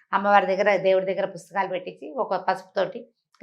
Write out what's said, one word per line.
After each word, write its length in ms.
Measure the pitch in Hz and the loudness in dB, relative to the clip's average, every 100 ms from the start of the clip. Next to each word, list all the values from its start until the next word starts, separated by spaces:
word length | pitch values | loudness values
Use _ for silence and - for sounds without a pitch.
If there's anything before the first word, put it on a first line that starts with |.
| _ | _
అమ్మవారి 320 | 196 202 202 190 | 0 4 4 4
దగ్గర, 320 | 185 208 190 | 2 2 2
దేవుడి 280 | 185 190 190 | 4 2 2
దగ్గర 200 | 185 190 | -2 -4
పుస్తకాలు 420 | 175 - 196 185 | -6 -10 -6 -4
పెట్టించి 440 | 185 185 170 - | -6 -10 -14 -14
ఒక 240 | 277 208 185 | -6 -4 -2
పసుపుతోటి 720 | 180 - - - 180 - - _ _ _ | -2 -4 -6 -4 -4 -6 -18 _ _ _